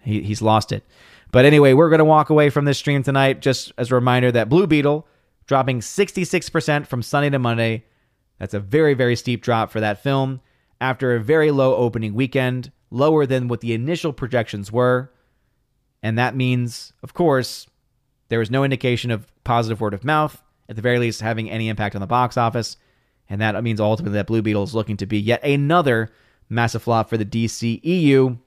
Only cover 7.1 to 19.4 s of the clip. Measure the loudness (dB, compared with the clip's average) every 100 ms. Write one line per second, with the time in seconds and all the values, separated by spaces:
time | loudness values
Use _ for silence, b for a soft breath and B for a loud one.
7.1 | -2 0 0 -2 0 -2 -4 -10 _ _
8.1 | _ _ _ -8 -8 -2 2 2 2 0
9.1 | 0 -2 -4 0 0 0 -2 -4 -4 -2
10.1 | -2 -2 -6 _ _ _ _ -6 -2 -2
11.1 | -2 2 2 4 2 2 2 0 -2 -6
12.1 | -2 -2 0 -2 -4 -10 _ _ -2 2
13.1 | 2 2 0 -2 -6 -4 -4 -4 -4 -4
14.1 | -6 -4 -4 -4 -8 -6 0 0 0 -2
15.1 | _ _ _ _ _ _ _ _ _ -4
16.1 | 0 -2 0 -2 -2 -4 -8 -20 _ -20
17.1 | -2 2 2 0 -10 -20 _ _ _ _
18.1 | _ _ -4 -2 0 0 -2 -2 -2 -4
19.1 | -6 -8 _